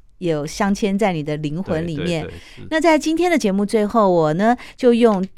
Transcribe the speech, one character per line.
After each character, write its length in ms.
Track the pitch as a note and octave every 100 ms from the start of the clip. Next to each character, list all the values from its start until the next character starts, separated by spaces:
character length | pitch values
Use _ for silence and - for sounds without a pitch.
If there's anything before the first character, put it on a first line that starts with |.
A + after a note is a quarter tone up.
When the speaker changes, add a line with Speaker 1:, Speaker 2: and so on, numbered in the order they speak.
| - -
Speaker 1:
有 280 | F3 D3+ C#3+
镶 280 | - G3+
嵌 220 | G3+ G#3 G3
在 160 | G#3+
你 100 | E3
的 140 | D3 D3+
灵 260 | D#3 D#3
魂 240 | F#3+ D#3+ E3+
里 120 | D#3
面。 240 | F3 E3
Speaker 2:
对， 80 | -
对， 0 |
对， 80 | - - -
是。 120 | -
Speaker 1:
那 100 | D#4+
在 180 | E4+ D#4
今 160 | D#4
天 160 | D#4+ F4+
的 60 | D#4+
节 160 | G#3
目 140 | F#3+ G3+
最 180 | A3
后， 260 | G#3 A#3 G3
我 220 | F3 D#3
呢， 220 | D#3+ A3 B3 -
就 200 | - B3
用 280 | A#3 A#3 G3 F#3+